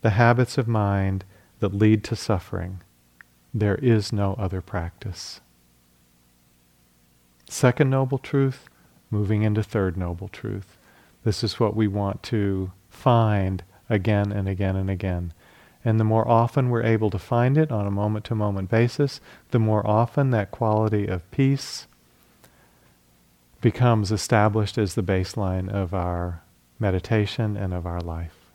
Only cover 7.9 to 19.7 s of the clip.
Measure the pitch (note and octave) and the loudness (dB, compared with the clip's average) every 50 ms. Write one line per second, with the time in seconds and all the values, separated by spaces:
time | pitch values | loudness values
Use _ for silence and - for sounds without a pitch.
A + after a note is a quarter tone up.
7.9 | C3+ C3+ C3+ B2+ C3+ B2+ - - - C#3 C3+ C3+ B2+ - - - _ _ _ _ | 2 0 0 -2 -2 -6 -6 -2 0 0 0 0 -2 -6 -16 -20 _ _ _ _
8.9 | _ _ _ _ G#2+ G#2 G#2 F#2+ A2 G#2 G#2+ G#2+ G#2 G#2+ G#2 - - A2 G2 F#2 | _ _ _ _ -2 -2 0 0 0 2 2 2 0 0 -2 -2 -2 0 0 0
9.9 | E2+ F#2+ F2+ F2 F2 F2 F#2 F2+ - - - G#2+ G2+ G2 F#2+ _ _ _ _ _ | -2 -4 -6 -6 -6 -8 -10 -14 -14 -10 -10 -8 -8 -8 -10 _ _ _ _ _
10.9 | _ _ _ _ _ _ _ A2+ G2+ - - A2 - - A#2 G#2+ G#2 A2 A2 G#2 | _ _ _ _ _ _ _ -2 -2 -2 -4 -6 -2 0 -2 0 2 0 0 0
11.9 | G2 G#2 G2+ G2 G2 - - - A#2 A2 G2+ G2+ G2 F#2+ F#2+ F#2 - _ _ _ | 0 -2 -4 -4 -4 -6 -6 -4 -2 -2 0 0 -2 -2 -4 -6 -10 _ _ _
12.9 | - - - C3 A#2+ A#2 A2+ G#2+ G#2+ G2+ F#2+ F#2+ F#2+ F2+ - _ _ - _ _ | -20 -2 2 4 4 6 4 4 2 0 0 -2 -2 -6 -8 _ _ -20 _ _
13.9 | A#2 G#2 F#2 A2 G#2+ G2+ G2+ G2+ G2+ G2+ F#2+ F#2+ G2 F#2 G2+ F#2+ F#2+ F#2+ F#2+ F#2+ | -2 0 2 2 2 2 0 0 -2 -4 -4 -4 -2 -2 -2 -2 -2 -2 -2 -2
14.9 | G2 F2+ F#2 F#2+ F2+ F2 F2 F2 - _ _ - _ - - _ _ _ _ A#2+ | -4 -4 -4 -4 -4 -4 -6 -8 -10 _ _ -20 _ -20 -20 _ _ _ _ 0
15.9 | A2+ A2 A2+ A2 A2 A2+ A2 A#2 A#2 A2+ A#2 A#2+ - D3 C3 B2 A#2+ A#2 A2+ A2+ | 2 2 2 2 2 2 4 4 4 4 4 2 2 0 0 0 0 0 2 2
16.9 | A2+ G#2+ A2 G#2+ F#2 G2 - - B2 A#2+ A#2+ B2+ C#3 D#3 D#3+ D3 B2 G#2+ G2+ G2+ | 2 2 2 0 -2 -4 -4 -2 0 2 2 2 2 2 2 0 0 -4 -2 -2
17.9 | G2 G2+ G#2 G#2+ G#2+ G#2+ G#2 - A#2 G#2+ G#2 G#2 G2 G2 F#2+ F#2 - A2+ A#2 B2+ | -2 -2 0 -2 -2 -4 -4 -4 -4 -2 -2 -2 -2 -4 -4 0 2 2 2 2
18.9 | - - D3 C3+ - - - - - - _ _ - B2 A2 A2 | 0 -2 -2 -2 -2 -10 -20 -20 -20 -20 _ _ 0 2 2 2